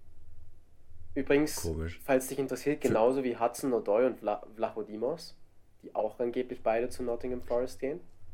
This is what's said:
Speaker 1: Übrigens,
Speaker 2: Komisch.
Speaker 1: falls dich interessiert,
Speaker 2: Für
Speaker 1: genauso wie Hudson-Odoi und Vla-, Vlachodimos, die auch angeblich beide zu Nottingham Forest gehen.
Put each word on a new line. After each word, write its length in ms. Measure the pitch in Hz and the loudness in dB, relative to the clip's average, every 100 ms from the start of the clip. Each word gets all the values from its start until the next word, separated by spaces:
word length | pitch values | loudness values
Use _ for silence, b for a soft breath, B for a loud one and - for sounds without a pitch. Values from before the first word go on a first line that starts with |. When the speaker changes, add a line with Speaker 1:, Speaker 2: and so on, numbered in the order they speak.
| - - - - - - - - - - - | -12 -10 -8 -8 -8 -10 -16 -16 -12 -8 -6
Speaker 1:
Übrigens, 420 | 143 135 143 151 - | -2 4 4 4 0
Speaker 2:
Komisch. 440 | 85 80 82 - | -2 -2 -4 -4
Speaker 1:
falls 240 | - 131 - | 2 2 2
dich 100 | 139 | -4
interessiert, 420 | 135 127 143 - | -2 -2 0 2
Speaker 2:
Für 80 | 127 | 4
Speaker 1:
genauso 340 | 113 117 135 | 6 6 6
wie 120 | 127 117 | 0 2
Hudson-Odoi 680 | 117 - 139 117 104 107 127 | 0 0 0 2 4 4 4
und 140 | 110 | 2
Vla-, 240 | 104 104 - 113 | -2 -2 -4 -4
Vlachodimos, 800 | 110 110 101 107 120 170 - - - - - - | -2 -2 -6 -2 -2 -4 -8 -16 -18 -20 -20 -20
die 120 | - | -8
auch 240 | - 107 - | -2 0 0
angeblich 420 | 120 123 123 123 | 0 0 -2 0
beide 260 | 113 113 123 | 2 2 2
zu 140 | - | -2
Nottingham 400 | 123 117 127 123 | -2 -2 -2 -4
Forest 380 | - 120 131 - | 0 0 0 -2
gehen. 200 | 131 165 - - - | -4 -4 -10 -14 -12